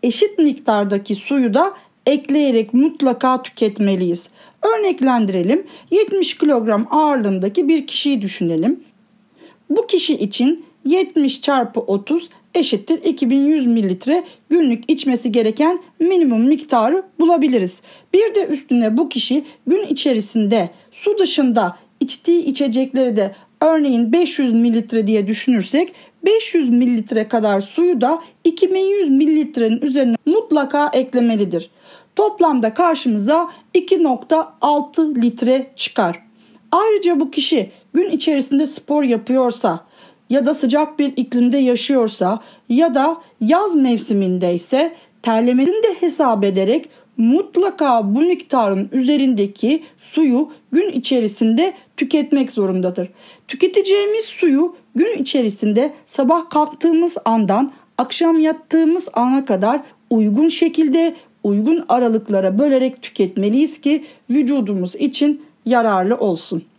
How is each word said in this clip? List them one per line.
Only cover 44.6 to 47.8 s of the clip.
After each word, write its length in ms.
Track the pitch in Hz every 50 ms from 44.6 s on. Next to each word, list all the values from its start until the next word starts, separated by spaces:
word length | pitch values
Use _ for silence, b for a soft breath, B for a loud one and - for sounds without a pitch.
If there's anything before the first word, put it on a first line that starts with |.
| - - - 262 311 330 330 B B B B _
terlemesini 600 | - 240 226 220 233 247 254 254 269 311 370 440 453
de 100 | 453 370 -
hesap 440 | - 349 269 - 311 254 226 202 202
ederek 460 | 196 190 190 190 190 247 320 - - b b b b _ -
mutlaka 1000 | 226 226 254 339 392 - - 349 370 392 381 -